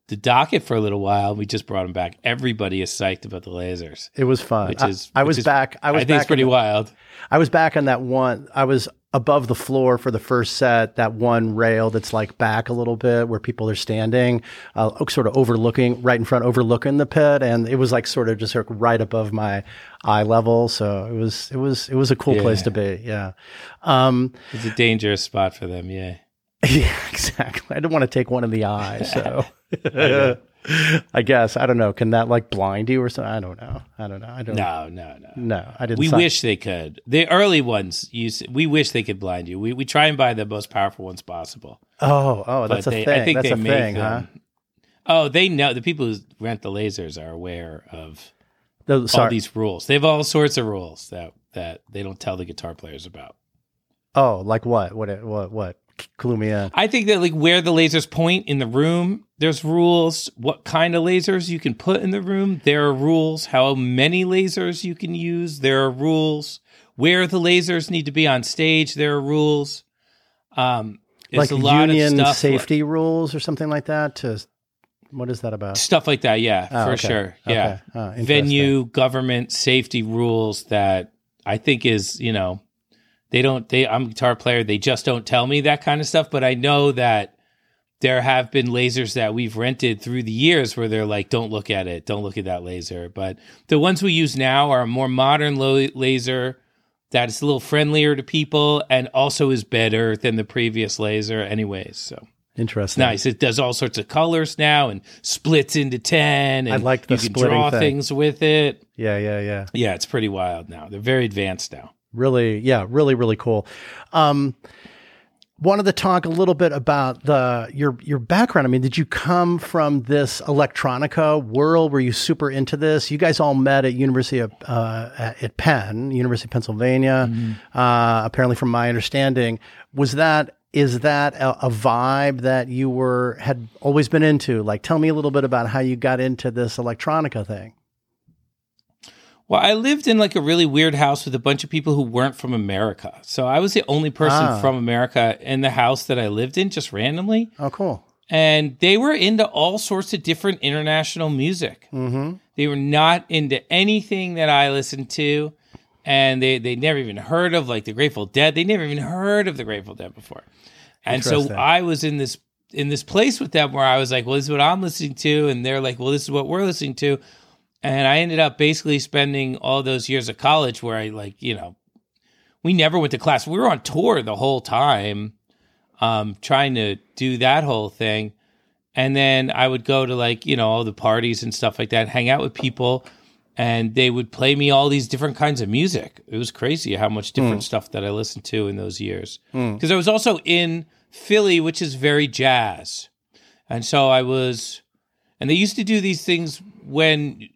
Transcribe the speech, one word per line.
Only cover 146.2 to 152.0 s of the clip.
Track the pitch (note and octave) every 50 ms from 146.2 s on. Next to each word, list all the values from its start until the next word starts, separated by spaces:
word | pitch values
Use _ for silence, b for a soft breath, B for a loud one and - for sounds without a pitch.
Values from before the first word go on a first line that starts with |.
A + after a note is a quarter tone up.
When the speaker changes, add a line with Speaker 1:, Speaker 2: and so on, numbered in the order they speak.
| A2+ G#2
Speaker 1:
lived | G#2 G#2+ A#2+ C3 C#3
in, | - G3 G3
just | G3 D#3 - -
randomly. | - G2 A#2 C3+ D3+ E3+ F#3 G3+ A3 A3 A#3 A3 _ -
Speaker 2:
Oh, | D3 C3+
cool. | - - G3 F3+ B2+ F#2 - _ _ _ _ -
Speaker 1:
And | E3 D#3 D#3+ D#3 D#3 D3+ D3+ D3 B2+ -
they | - F3+ G3
were | A3 B3+ D4
into | D4+ D4+ F3 G3 A3 A3 G#3+
all | - - D3 D3+ F3 F#3+
sorts | G#3+ - - G3+ F#3+ F#3+ - -
of | F3+
different | - D#3+ E3 D#3+ - G3 F#3 -
international | - C#3 C#3+ D3+ D3+ D#3 D#3 D#3 D#3 - - E3+ D#3+ D#3
music. | D3 C3 C3+ E3 F#3+ E3+ D#3+ G#2+ - - _ _
Speaker 2:
Mm-hmm. | - C3